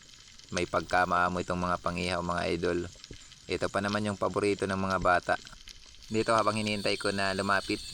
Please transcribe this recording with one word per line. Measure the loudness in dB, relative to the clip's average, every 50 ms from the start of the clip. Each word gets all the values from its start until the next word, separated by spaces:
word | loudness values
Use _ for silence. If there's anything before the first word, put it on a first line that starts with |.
| -20 -20 -20 -20 -20 -20 -20 -20 -14 -6
may | -2 -2 -2
pagkamaamo | 0 0 -2 0 2 2 2 4 4 4 2 2 2 0 -2 -2
itong | -2 -2 -2
mga | 0 -2 -2 -2
pang-ihaw | -2 -4 -4 -2 -2 -2 -2 -2 -2
mga | -2 -2 -2 0 -2 0 0
idol. | 0 0 0 -2 -4 -6 -10 -16 -18 -18 -18 -18 -18 -20 -20 -16 -6 -6
Ito | -4 -2 -2 -2
pa | -2 -2
naman | -2 0 0 0 0
yung | -2 -2 -2
paborito | -2 -2 0 2 2 2 2 2 0 -2
ng | 0
mga | 0 0 0 0 2
bata. | 4 4 4 4 2 0 -2 -2 -4 -10 -18 -18 -18 -18 -20 -18 -20 -20 -20 -20 -8 -2
Dito | 0 0 2 4 4
habang | 4 4 2 2 0
hinihintay | 0 -2 -2 0 0 -2 -2 0
ko | 0 0 0
na | 0 0 0
lumapit | 0 0 2 2 2 2 2 0 -2 -4 -4 -2